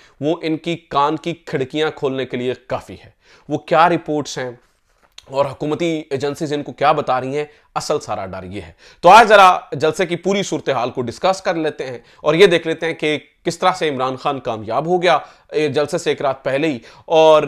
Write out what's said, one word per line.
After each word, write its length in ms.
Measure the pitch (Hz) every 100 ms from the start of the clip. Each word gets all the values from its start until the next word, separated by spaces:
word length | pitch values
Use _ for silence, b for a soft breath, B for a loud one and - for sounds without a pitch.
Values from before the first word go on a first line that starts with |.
| b b
वो 200 | 139 175
इनकी 320 | 160 156 170 165
कान 420 | - 139 143 156
की 160 | 175
खिड़कियां 580 | 160 - 151 127 151 156
खोलने 340 | - 143 131 127
के 120 | 131
लिए 160 | 123
काफ़ी 420 | 120 - 131 - 95
है। 200 | - _ b b b
वो 160 | 147 -
क्या 200 | 160 170
रिपोर्ट्स 520 | 165 165 151 143 -
हैं 200 | 127 120 _ _ _ _ _ - -
और 160 | 135 139
हुकूमती 600 | 127 147 151 170 160 156
एजेंसीज 420 | 135 143 139 151
इनको 180 | 147 143
क्या 220 | 127 143
बता 260 | 156 139 127
रही 160 | 131 143
हैं, 140 | 147 b b -
असल 240 | - 147
सारा 260 | - 104 95
डर 200 | 92 92
ये 160 | 98
है। 140 | 82 - b b
तो 60 | 165
आज 180 | 202 226
ज़रा 420 | 208 190 175 - 151
जलसे 300 | 151 156 175
की 100 | 170
पूरी 280 | 185 202
सूरत 260 | 185 156 139
हाल 200 | 131 123
को 120 | 127
डिस्कस 400 | 120 110 180 185 -
कर 100 | 170
लेते 280 | 156 147
हैं 200 | 135 120 - b
और 120 | 151 151
ये 120 | 196
देख 200 | 170 160
लेते 180 | 160 165
हैं 100 | 160
कि 220 | 156 147
किस 440 | - _ - 170
तरह 100 | 185
से 160 | 170 160
इमरान 280 | 131 127 131
खान 240 | 151 139
कामयाब 480 | 123 110 107 113 156
हो 120 | 180
गया, 260 | 175 151 - B B
ए, 160 | 147 151
जलसे 300 | 139 147 175
से 120 | 160
एक 100 | 139
रात 200 | 143 131 -
पहले 220 | 135 160
ही, 140 | 127 - B B
और, 340 | 165 160 156